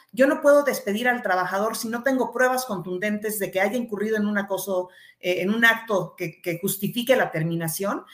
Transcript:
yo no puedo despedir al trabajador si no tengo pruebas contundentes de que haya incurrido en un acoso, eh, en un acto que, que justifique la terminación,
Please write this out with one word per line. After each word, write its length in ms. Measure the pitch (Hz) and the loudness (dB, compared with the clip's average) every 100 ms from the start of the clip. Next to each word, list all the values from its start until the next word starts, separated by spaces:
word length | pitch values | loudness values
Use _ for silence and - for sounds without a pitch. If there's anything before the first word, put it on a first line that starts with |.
| _ | _
yo 160 | 196 277 | 2 4
no 140 | 302 | 4
puedo 220 | 294 285 | 6 6
despedir 440 | 285 214 208 208 247 | 4 0 -2 0 0
al 160 | 240 | 0
trabajador 540 | 196 185 180 190 220 240 | 0 0 0 0 -2 -2
si 100 | 226 | -6
no 160 | 233 | -2
tengo 300 | 269 262 226 | 0 2 0
pruebas 320 | - 254 254 254 | 2 2 2 -2
contundentes 760 | 190 180 180 208 208 214 202 | -6 -4 -4 -2 -2 -4 -4
de 100 | 190 | -2
que 120 | 185 | 0
haya 160 | 208 247 | 0 0
incurrido 400 | 233 202 208 220 | -4 -4 -2 0
en 100 | 208 | 0
un 100 | 208 | -2
acoso, 520 | 196 185 202 185 180 - - _ | -2 -4 -2 -4 -4 -10 -20 _
eh, 200 | 180 180 | -2 0
en 100 | 185 | 0
un 120 | 226 | 4
acto 520 | 233 220 - 196 160 - | 4 2 0 -2 -2 -6
que, 240 | 165 - | -10 -6
que 180 | - 165 | -6 -4
justifique 560 | 196 - 180 240 233 240 | -4 -2 -4 -2 2 2
la 160 | 180 | 2
terminación, 720 | 165 165 165 165 160 196 294 - | -2 -2 -2 -4 -4 -4 -4 -8